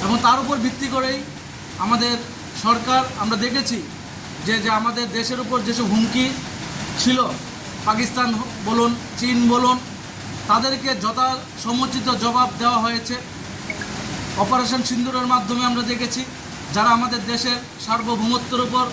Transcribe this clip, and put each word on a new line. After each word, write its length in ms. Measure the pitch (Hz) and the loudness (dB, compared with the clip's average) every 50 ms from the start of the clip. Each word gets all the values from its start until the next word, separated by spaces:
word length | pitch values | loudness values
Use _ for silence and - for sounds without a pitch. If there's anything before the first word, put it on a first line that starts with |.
| 190 | 0
এবং 120 | 196 226 233 - | 0 0 2 4
তার 160 | - 247 269 | 4 4 4
উপর 160 | 269 254 285 269 | 2 -2 -2 0
ভিত্তি 300 | 220 254 - - 277 262 | -2 -2 -2 -4 -6 -4
করেই 300 | 247 262 262 262 269 277 294 302 - - - - - - - - - - | -2 -2 0 0 -2 -4 -6 -10 -12 -14 -14 -14 -14 -14 -14 -12 -6 -4
আমাদের 360 | 185 202 226 208 233 240 240 233 - - - - - - - - - | 0 2 2 2 2 0 0 -2 -4 -10 -12 -12 -12 -12 -10 -2 2
সরকার, 400 | 220 - - - 254 254 262 262 262 - - | 2 2 2 2 2 4 4 2 2 -2 -2
আমরা 180 | 202 220 226 202 | -2 0 0 0
দেখেছি 400 | 240 247 240 277 240 - 233 208 151 - - - - - - - - - - - - | 0 0 0 0 0 0 -2 -2 -4 -8 -10 -12 -12 -12 -12 -12 -12 -12 -10 -6 -2
যে, 140 | 185 220 220 | 0 0 0
যে 100 | 196 226 | 2 2
আমাদের 420 | 220 214 226 233 214 233 240 208 | 2 2 2 0 0 -2 -4 -2
দেশের 280 | 180 226 226 - 247 247 | -2 -2 -2 -2 -2 -4
উপর 180 | 254 220 254 247 202 208 | -2 0 0 0 0 0
যেসব 160 | 233 247 240 | 0 0 2
হুমকি 420 | 190 196 220 226 214 214 254 254 262 262 - - - - - - - - - - - - - | 4 4 4 4 4 4 2 2 2 0 -4 -6 -8 -8 -8 -8 -8 -6 -6 -6 -6 -2 2
ছিল, 200 | - 247 254 254 247 - - - - - - - - - - - - | 2 4 4 4 2 0 0 -6 -8 -10 -12 -12 -12 -12 -10 -4 0
পাকিস্তান 440 | 208 214 220 247 - - 254 247 240 226 214 - - - - 190 | 0 2 2 2 0 2 0 0 2 2 -2 -2 -6 -8 -6 -4
বলুন, 300 | 208 226 233 233 240 240 - - - - - | 0 4 4 4 4 2 0 -6 -10 -6 -4
চীন 300 | 233 247 247 240 240 233 | 0 2 4 6 6 6
বলুন, 280 | 233 247 247 247 254 247 - - - - - - - - - - - - - - | 6 6 6 4 4 2 0 -8 -12 -12 -12 -12 -12 -12 -10 -10 -10 -8 2 4
তাদেরকে 420 | 208 233 233 269 269 262 - 269 262 202 | 4 4 4 2 -2 -2 -2 -2 -2 0
যথা 360 | 180 220 226 247 254 262 262 262 - - - - - | -2 -2 2 2 2 2 0 -2 -6 -12 -12 -8 -4
সমুচিত 440 | 220 240 247 262 - 254 262 214 262 240 196 214 | -2 0 2 0 0 0 -2 0 0 0 2 2
জবাব 260 | 240 240 247 254 247 - - | 2 4 4 2 2 2 2
দেওয়া 180 | 233 240 247 247 | 2 4 4 4
হয়েছে। 380 | 220 233 233 233 233 - 240 247 - - - - - - - - - - - - - - - - - - - - - - - - | 2 2 0 -2 -2 -4 -6 -6 -6 -10 -12 -12 -12 -10 -10 -10 -8 -8 -8 -8 -8 -8 -6 -8 -6 -6 -6 -6 -6 -4 0 0
অপারেশন 440 | 202 196 254 254 247 - 247 254 - | 2 4 4 4 4 2 2 0 0
সিন্দুরের 440 | - 247 233 247 262 262 254 254 254 | 0 0 0 0 0 0 0 2 4
মাধ্যমে 380 | 254 247 196 190 240 240 247 | 2 2 2 0 -2 0 2
আমরা 160 | 247 240 240 | 2 2 0
দেখেছি 400 | 240 220 247 240 247 233 - 254 254 - - - - - - - - - - | 0 0 -2 -2 -2 -2 -2 -4 -6 -6 -8 -12 -12 -12 -12 -10 -8 -4 0
যারা 160 | 202 220 247 | 2 6 6
আমাদের 320 | - 233 240 240 233 233 190 214 | 6 6 4 0 -2 -4 -4 -2
দেশের 300 | 240 233 - 254 247 240 - - - - - | -2 -2 0 0 -2 -2 -4 -10 -12 -10 -4
সার্বভৌমত্বের 760 | - - 226 220 226 233 202 214 226 247 247 240 - 254 247 | -2 -2 0 0 0 0 0 2 2 2 0 0 0 0 0
উপর 240 | 247 233 233 247 254 254 | 0 2 2 2 0 0